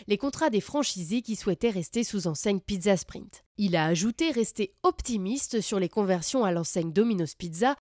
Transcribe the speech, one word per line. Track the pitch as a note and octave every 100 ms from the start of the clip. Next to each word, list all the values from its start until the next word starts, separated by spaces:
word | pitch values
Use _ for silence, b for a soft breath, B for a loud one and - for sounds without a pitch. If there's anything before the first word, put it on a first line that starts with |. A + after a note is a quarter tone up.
| -
les | G#3+
contrats | C#4 - D#4+
des | G#3+
franchisés | - D4 C4+ F#3 E3 A#3
qui | A3+
souhaitaient | G#3 - E3+ A#3
rester | F#3+ D#3+ A#3
sous | A#3+ G#3 F3
enseigne | D3+ G#3 G3
Pizza | - G3 G3+ F#3+
Sprint. | - - - - _ -
Il | G3+ E3+
a |
ajouté | D#3 E3+ G#3+ - E4
rester | A#3+ A3 - G#3 _
optimiste | F4+ - - A3 F#3+ C#4 - A#3
sur | - G3+
les | F3
conversions | G#3+ G3 F3+ D#3 C4
à | G3+
l'enseigne | E3+ D#3+ F#3 E3
Domino's | E3 A#3 G3 D#3
Pizza | - F3 D#3+ B3 C#4+